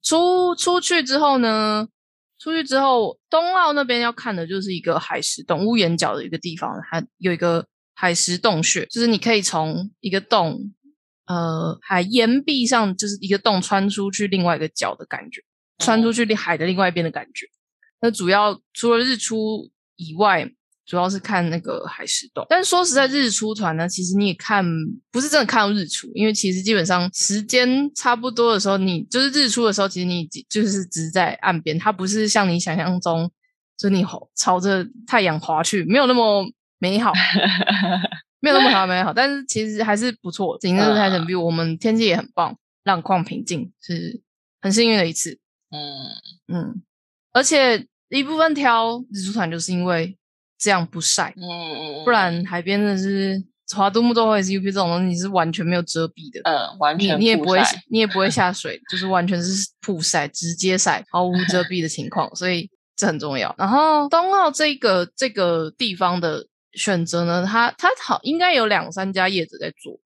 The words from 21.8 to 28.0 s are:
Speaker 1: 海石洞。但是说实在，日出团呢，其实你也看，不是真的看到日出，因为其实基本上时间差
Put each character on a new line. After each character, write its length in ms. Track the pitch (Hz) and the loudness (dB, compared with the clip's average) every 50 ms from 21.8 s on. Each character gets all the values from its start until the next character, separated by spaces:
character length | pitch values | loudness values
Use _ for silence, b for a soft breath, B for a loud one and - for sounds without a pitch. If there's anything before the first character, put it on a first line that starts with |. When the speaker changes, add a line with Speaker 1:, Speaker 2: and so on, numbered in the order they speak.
| - | -8
Speaker 1:
海 220 | - - - - | -10 -12 -12 -8
石 200 | - - - - - | -6 -6 -6 -6 -8
洞。 140 | _ - - _ | _ -8 -6 _
但 160 | 311 359 370 | -2 0 0
是 60 | 359 | 2
说 120 | 359 349 | 2 2
实 120 | 359 349 262 | 2 2 2
在， 120 | 269 277 262 | 2 2 2
日 220 | 269 285 269 233 | 2 0 0 0
出 220 | 196 - 220 214 | 0 -2 -2 -4
团 240 | 214 208 208 170 160 | -4 -2 -2 -2 -2
呢， 100 | 160 165 | -2 -2
其 160 | 180 - 185 | -4 -4 -4
实 140 | 185 180 185 | -4 0 2
你 120 | 202 208 196 | 2 2 2
也 60 | 175 | 0
看， 300 | - - - 220 202 185 175 165 160 156 151 151 - _ _ | -4 -4 -2 0 0 2 0 0 -2 -4 -6 -8 -10 _ _
不 80 | - 240 | -4 -4
是 80 | 269 294 | -2 2
真 100 | 294 302 | 2 2
的 60 | 247 | 2
看 160 | 202 - 233 | 2 2 2
到 100 | 208 202 208 | 2 2 2
日 120 | 208 185 | 0 -2
出， 240 | 147 - - - - - | -4 -6 -10 -10 -10 -2
因 100 | - 208 | 0 2
为 80 | 220 | 2
其 180 | 214 208 - 190 | 2 0 0 0
实 120 | 185 185 | 0 0
基 120 | 190 208 226 | 0 2 2
本 120 | 202 165 | 2 2
上 260 | 180 180 180 175 180 | 2 2 2 0 -2
时 300 | - - - - 196 214 | -2 -2 -2 -2 -2 -2
间 500 | 208 214 - 247 247 247 254 269 285 285 285 | -2 0 2 2 4 4 2 2 0 -2 -4
差 220 | - | -2